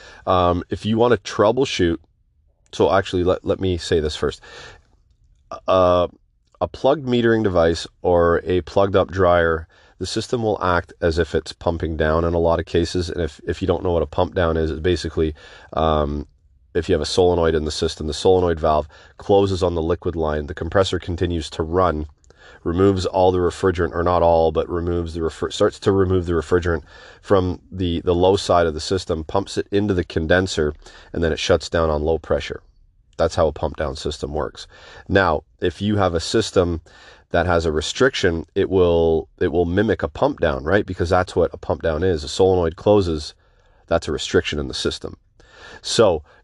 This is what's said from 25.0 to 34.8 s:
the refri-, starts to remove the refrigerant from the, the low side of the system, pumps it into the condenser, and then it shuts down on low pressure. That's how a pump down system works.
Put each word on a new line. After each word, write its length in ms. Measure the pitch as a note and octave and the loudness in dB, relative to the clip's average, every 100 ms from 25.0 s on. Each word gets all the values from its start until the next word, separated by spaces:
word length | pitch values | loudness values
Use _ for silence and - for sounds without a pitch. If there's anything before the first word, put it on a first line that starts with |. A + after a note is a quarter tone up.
| E2 | -4
the 80 | E2 | -4
refri-, 320 | D#2+ - E2 | -6 -4 -8
starts 260 | - G#2 - | 0 0 0
to 120 | G#2+ | 0
remove 340 | G2 F#2 F#2 F2 | 2 4 2 0
the 80 | |
refrigerant 500 | E2 - F2+ E2+ D#2+ - - - - | -2 0 0 0 -4 -6 -20 -20 -12
from 400 | - G2 F#2 E2 - | 2 2 2 -4 -10
the, 300 | F#2 F2+ E2+ | -4 -2 -2
the 120 | F2+ | 0
low 220 | F2 F#2 G2 | 2 4 2
side 320 | - F2 E2 | 2 2 2
of 60 | |
the 60 | D#2 | -2
system, 440 | - F#2+ - D#2+ | -4 -4 -2 -6
pumps 340 | D#2 G2 F#2+ G2+ | -2 -4 -4 -6
it 100 | - | -2
into 220 | G2+ G#2 | -2 0
the 100 | F2+ | -2
condenser, 720 | - F#2 D#2+ F2+ F#2 - D2 - - - - | -2 -4 2 2 2 -2 -2 -4 -18 -20 -12
and 100 | E2 | -4
then 80 | E2 | -2
it 80 | D2 | -2
shuts 300 | - E2+ - | 0 0 0
down 200 | E2+ D#2+ | 0 0
on 140 | D2+ | 0
low 140 | D#2 D#2+ | -2 -2
pressure. 440 | - D2 - - _ _ _ _ _ - | -2 -4 -4 -14 _ _ _ _ _ -4
That's 180 | E2 - | -2 2
how 120 | D#2+ | 0
a 40 | |
pump 260 | D2+ D2 C#2+ | 0 -6 -4
down 180 | D2+ C#2+ | -8 -6
system 360 | D2+ - C#2+ | -8 -8 -6
works. 360 | D2 A#1 - - - | -6 -6 -10 -20 -20